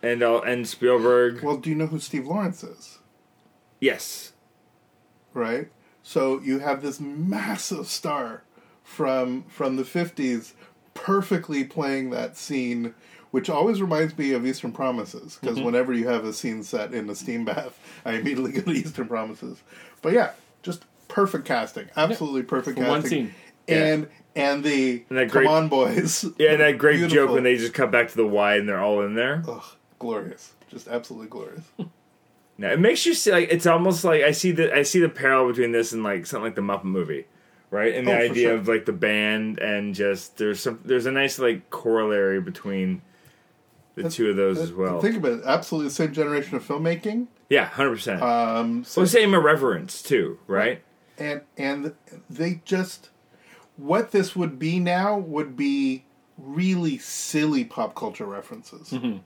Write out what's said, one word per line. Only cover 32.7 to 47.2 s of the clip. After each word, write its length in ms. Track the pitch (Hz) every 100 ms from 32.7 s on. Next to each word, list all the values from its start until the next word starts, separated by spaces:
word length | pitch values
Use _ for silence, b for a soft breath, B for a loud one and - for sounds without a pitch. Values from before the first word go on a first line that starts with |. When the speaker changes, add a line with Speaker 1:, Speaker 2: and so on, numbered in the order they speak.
Speaker 1:
it 80 | 151
makes 260 | 202 339 339
you 80 |
see, 180 | 330 220
like, 180 | 180 170
it's 160 | 170 175
almost 360 | 165 180 175
like 200 | 180 156
I 80 | 147
see 180 | 156 185
the, 260 | 165 165 139
I 60 |
see 180 | 143 180
the 100 | 165
parallel 400 | - 135 135 127
between 220 | 120 120
this 180 | 117 113
and, 80 | 113
like, 240 | 107 98 82
something 180 | 127 110
like 100 | 104
the 60 |
Muppet 220 | 101 98 95
Movie, 420 | 92 80 71 - b b b b
right? 240 | 101 110
And 140 | 113 123
the 60 |
Speaker 2:
Oh, 20 | 120
for 160 | 120
Speaker 1:
idea 160 | 117 117
Speaker 2:
sure. 80 | 113
Speaker 1:
of, 120 | 104
like, 180 | 110 107
the 80 |
band 640 | 95 104 107 107 107 110 107
and 340 | 107 104 104
just, 440 | 95 101 95 - -
there's 220 | 107 98
some, 200 | 131 113
there's 220 | - 127 120
a 60 |
nice, 260 | 135 135 135
like, 320 | 123 110 -
corollary 720 | - 117 113 110 104 98 95
between 640 | 90 87 104 98 92 92 - b b b b b _ _ _
the 80 | -
Speaker 2:
That's, 140 | 165 165
Speaker 1:
two 160 | 110
of 60 | 98
those 200 | 98 92
Speaker 2:
that, 60 |
Speaker 1:
as 80 | 82
well. 280 | 90 92 87
Speaker 2:
think 160 | 196 226
about 160 | 143
it. 80 | 117 127
Absolutely 440 | 131 - 160 147
the 40 |
same 200 | 139 156
generation 420 | 147 147 147 139 135
of 100 | -
filmmaking. 600 | 143 160 170 208 220